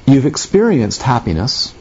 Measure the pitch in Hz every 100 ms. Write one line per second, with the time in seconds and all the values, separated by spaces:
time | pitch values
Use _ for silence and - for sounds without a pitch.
0 | - 139 139 147 - 196 233 151 104 -
1 | 123 120 - 82 123 - - -